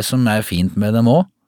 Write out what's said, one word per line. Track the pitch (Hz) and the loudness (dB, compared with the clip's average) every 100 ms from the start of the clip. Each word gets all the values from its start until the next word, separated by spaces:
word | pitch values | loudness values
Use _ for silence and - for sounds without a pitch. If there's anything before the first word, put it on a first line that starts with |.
| - | -2
som | 127 120 | 0 0
er | 107 - | 0 -2
fint | 87 92 98 | -2 -2 -2
med | 104 113 | 0 2
dem | 117 | 2
også. | 151 190 _ | 2 0 _